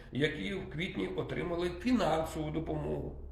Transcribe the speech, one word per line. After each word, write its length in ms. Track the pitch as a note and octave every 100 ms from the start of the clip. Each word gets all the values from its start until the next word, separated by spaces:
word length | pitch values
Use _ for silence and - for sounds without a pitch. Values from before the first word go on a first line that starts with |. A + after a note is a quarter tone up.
| -
які 420 | A#2+ D3+ E3+ G3
в 160 | F#3+ -
квітні 380 | D3 D#3 - F#3
отримали 640 | - A#2+ D3+ E3 E3+ F3+
фінансову 840 | - A#3+ B3 E3 D#3 D#3+ D#3+ D#3
допомогу. 640 | D#3 D#3 D#3 D3 D3 C3+ - -